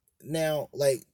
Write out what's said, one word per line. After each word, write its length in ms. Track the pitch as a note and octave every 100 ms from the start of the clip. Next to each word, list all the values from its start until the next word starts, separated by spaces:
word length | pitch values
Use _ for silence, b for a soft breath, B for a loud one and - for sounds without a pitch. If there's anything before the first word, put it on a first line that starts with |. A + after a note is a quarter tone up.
| _ _
Now, 460 | B2 D#3+ D#3 D3+ - -
like, 300 | C#3 B2+ -